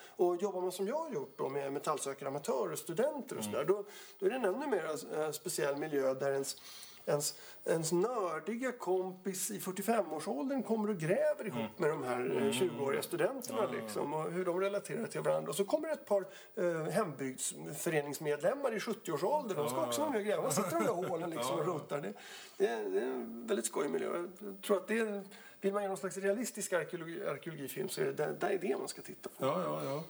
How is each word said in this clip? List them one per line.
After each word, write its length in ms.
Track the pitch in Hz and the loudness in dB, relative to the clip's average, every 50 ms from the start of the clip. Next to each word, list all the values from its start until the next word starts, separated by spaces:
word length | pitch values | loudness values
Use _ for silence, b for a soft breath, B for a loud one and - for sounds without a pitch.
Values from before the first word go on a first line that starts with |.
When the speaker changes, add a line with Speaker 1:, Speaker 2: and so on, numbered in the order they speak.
| B B B | B B B
Speaker 1:
Och 260 | - 180 175 175 175 | 2 4 4 4 2
jobbar 200 | 196 202 185 185 | 0 0 0 0
man 100 | 180 185 | -2 -2
som 160 | 180 190 196 | 0 -2 -2
jag 120 | 202 269 311 | 0 0 -2
har 100 | 330 311 | -2 -2
gjort 220 | 233 147 131 - - | -4 -4 -6 -6 -4
då 120 | - 143 135 | -4 -4 -2
med 240 | 139 143 139 135 139 | -2 -2 -2 -2 -4
metallsökare, 560 | 143 - 165 151 135 - 139 135 - - 139 | -2 0 0 0 0 -2 -4 -6 -4 -4 -4
amatörer, 460 | 139 147 151 214 254 247 214 175 151 | -4 -2 -2 0 0 2 0 0 -2
studenter 600 | 147 - - 165 180 247 302 302 277 - - - | -4 -4 -2 0 2 2 2 0 -2 -6 -6 -6
och 40 | - 110 | -6 -4
Speaker 2:
Mm. 100 | 104 104 | -2 -2
Speaker 1:
sådär, 120 | 120 151 | 2 4
då, 180 | 160 196 208 196 B B B B B B B | 4 2 2 0 B B B B B B B
då 60 | 190 | 2
är 40 | 190 | 2
det 60 | 247 | 2
en 100 | 262 233 | 4 2
ännu 220 | 185 185 247 302 | 2 2 0 2
mer, 520 | 294 233 175 156 156 151 143 - 151 - 156 | 2 2 2 2 0 -2 -4 -4 -4 -2 0
eh, 120 | 156 156 | 0 0
speciell 440 | 147 - - 180 - - 151 139 143 | -2 -4 -4 -4 -2 0 2 2 2
miljö 360 | 143 156 160 147 139 131 131 135 | 0 -2 0 2 2 4 2 2
där 180 | 135 143 139 | 2 2 2
ens, 260 | 139 135 135 - - B B B B B B B B B - | 2 2 0 -2 -6 B B B B B B B B B 0
ens, 300 | - 151 147 147 - B B B B B B - | 2 2 2 2 0 B B B B B B 0
ens 260 | - 170 165 160 151 | 2 2 2 2 4
nördiga 800 | 175 170 190 240 254 233 190 170 156 156 156 185 226 233 262 254 | 4 4 4 4 2 2 0 0 0 -2 -2 -2 -2 0 -2 -2
kompis 800 | 247 247 - 180 185 185 185 185 180 185 - 196 185 185 - - | -2 -2 0 2 2 2 2 -2 -6 -4 -4 -4 -2 -2 -2 -4
i 80 | 208 180 | -4 -4
fyrtiofemårsåldern 1040 | - 185 180 202 196 208 233 220 180 160 156 151 147 196 233 277 294 262 277 262 - | -4 -4 -4 0 2 4 4 4 2 2 -2 -4 -2 -2 -2 -2 0 0 0 0 0
kommer 260 | - 226 220 208 208 | 2 2 2 2 2
och 80 | 214 | 0
gräver 480 | 165 156 156 196 269 302 302 294 - - | 0 2 2 4 4 4 2 2 0 -4
ihop 100 | 208 139 117 | -4 -2 -2
Speaker 2:
Mm. 120 | 113 110 - | -2 -4 -2
Speaker 1:
med 120 | - 170 147 | 2 2 2
de 140 | 156 143 135 | 2 2 0
här, 160 | 123 123 123 127 131 | 0 0 0 0 2
eh, 60 | - 123 | 2 4
Speaker 2:
Mm. 120 | 135 139 135 | 4 4 4
Speaker 1:
tjugoåriga 480 | - 190 175 147 139 139 135 143 151 | 4 2 2 2 0 0 2 2 0
studenterna 580 | - - 175 165 160 214 269 269 233 - 220 226 | 0 0 2 2 2 2 2 -2 -4 -2 0 0
Speaker 2:
Ja, 60 | 208 - | 0 0
ja, 40 | - | 0
ja. 60 | - 113 | -4 -4
Speaker 1:
liksom, 300 | 110 - - - 143 156 | -4 -2 -2 -2 0 -2
och 180 | 156 156 180 | -2 -2 -2
hur 140 | 170 180 185 | -2 0 0
de 140 | 180 170 185 | 2 2 2
relaterar 440 | 196 196 202 196 196 - 147 233 220 | 2 2 0 -2 -2 -4 -4 -4 -4
till 140 | - - 151 | -4 -4 0
varandra. 280 | 151 151 156 156 156 160 | 2 2 2 2 2 0
Och 60 | 165 | 0
så 100 | 196 196 | 0 2
kommer 240 | 196 294 311 311 320 | 2 2 0 2 -2
ett 160 | 302 - - | -4 -4 2
par, 200 | - 208 196 190 B B B B B - | 2 2 2 2 B B B B B -2
eh, 280 | 220 185 175 170 160 156 175 160 208 220 170 139 131 139 131 131 - - - - - 156 | 0 2 2 2 0 0 2 2 2 2 2 -2 -2 -4 -4 -2 -2 -4 -4 -4 -6 -8
hembygdsföreningsmedlemmar 1120 | 165 151 147 - 170 160 147 143 147 135 - 160 147 147 143 147 190 262 285 277 247 226 | -8 -8 -2 0 2 2 2 2 0 -4 -2 0 0 2 4 4 2 2 2 0 0 0
i 40 | 196 | 0
sjuttioårsåldern. 800 | - 233 214 - - - 160 139 170 220 285 302 277 220 185 | -2 -2 -4 -2 -2 -2 0 2 2 4 4 2 2 0 0
De 100 | 147 147 | 0 0
ska 100 | - 127 | 2 2
Speaker 2:
Ja, 40 | 131 127 | 2 2
ja. 40 | |
Speaker 1:
också 140 | - - 277 | 2 2 2
vara 100 | 302 311 | 2 2
med 80 | 254 214 | 2 2
och 60 | 202 | 2
gräva. 260 | 208 190 160 170 - | 2 2 2 2 2
Sitter 200 | - 196 208 180 | 2 2 2 2
de 120 | 320 339 - | 2 2 2
där 80 | - 190 170 - - | 2 2 2 0 0
hålen 200 | 175 165 - 170 | 0 -2 -2 -2
liksom 280 | - - 120 131 139 | -2 0 0 0 2
Speaker 2:
<laughs> 0 | |
Ja, 60 | 151 151 | 2 2
Speaker 1:
och 60 | 175 | 0
Speaker 2:
ja. 40 | 175 | 0
Speaker 1:
rotar. 280 | 147 - - 160 143 | -2 -2 -4 -4 -4
Det, 120 | 160 202 214 B B B B B B B B | -4 -6 -8 B B B B B B B B
det, 100 | - 196 226 233 220 208 196 | 2 2 2 2 0 -2 0
det 100 | 185 196 | 0 0
är 60 | 233 | 0
en 420 | 262 262 254 233 226 226 117 117 | 0 -2 -4 -4 -6 -8 -8 -2
väldigt 180 | 226 202 226 220 | 0 0 0 0
skoj 220 | - - 180 151 147 | 0 0 0 0 2
miljö. 380 | 165 160 - - - 170 175 185 180 - | 0 0 0 0 -2 -2 -4 -6 -8 -10
Jag 220 | 214 202 196 196 | -10 -10 -10 -6
tror 160 | - - 202 | 0 2 2
att 100 | 185 185 | 2 2
det 120 | - 214 226 | 2 0 2
är, 240 | 220 214 202 202 190 - B B B B B B | 2 0 -2 -4 -6 -10 B B B B B B
vill 120 | - 196 196 | -2 0 0
man 80 | 208 202 | 2 0
göra 60 | 190 | 0
någon 80 | 190 | -2
slags 200 | 185 - 185 180 | -2 -2 -4 -2
realistisk 560 | 196 196 196 202 233 247 - - 214 190 - 185 | 0 2 2 2 2 0 -4 -4 -6 -2 0 0
arkeologi, 520 | 170 156 156 175 165 160 160 165 180 - | 0 0 -2 -4 -6 -6 -8 -6 -6 -4
arkeologifilm 640 | 165 147 139 - 170 160 147 139 127 - - 147 - | -4 -4 -4 -6 -8 -6 -6 -8 -6 -4 -4 -4 -2
så 120 | - - | 0 0
är 40 | 156 | 0
det, 300 | 139 139 147 151 156 151 147 | 0 2 0 0 0 0 0
det 80 | 170 | 0
är 120 | 185 202 - | 2 2 2
det 180 | 175 220 - | 2 0 0
man 100 | - - | 0 -2
ska 140 | 147 - - | -6 -8 -10
titta 280 | - - - - - - | -12 -14 -14 -12 -12 -14
på. 160 | - - 135 | -4 0 0
Speaker 2:
Ja, 180 | 135 156 185 170 | 2 2 2 0
ja, 200 | 151 151 156 147 | 0 -2 -2 -2
ja. 180 | 135 139 151 165 | -2 -2 -4 -6